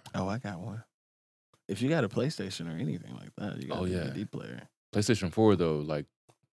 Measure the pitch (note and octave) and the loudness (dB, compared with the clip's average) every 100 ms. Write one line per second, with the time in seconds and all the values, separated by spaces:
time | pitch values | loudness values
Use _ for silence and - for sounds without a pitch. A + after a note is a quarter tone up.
0 | - - F#2+ A2 G2+ F2 G#2 A2 - _ | -10 -4 -2 -2 -4 -8 -8 -10 -12 _
1 | _ _ _ _ _ _ - G2+ B2+ E3 | _ _ _ _ _ _ -8 -2 2 4
2 | G#2 A#2+ C3 - F#2+ - E2 F2 D3+ B2+ | 2 2 0 0 -6 -6 -6 -4 -4 -4
3 | - - - - G#2 - - - F2+ F#2 | -6 -14 -14 -8 -8 -6 -6 -4 -2 -2
4 | C#2+ C2+ G#2+ - - B1+ - _ _ G2+ | -2 -4 -6 -8 -10 -12 -16 _ _ 0
5 | G#2 G#2+ F2+ A2 A2 F#2 E2+ D2+ D2 D2+ | 2 2 2 6 8 8 6 2 0 -2
6 | D2 _ _ _ _ | -4 _ _ _ _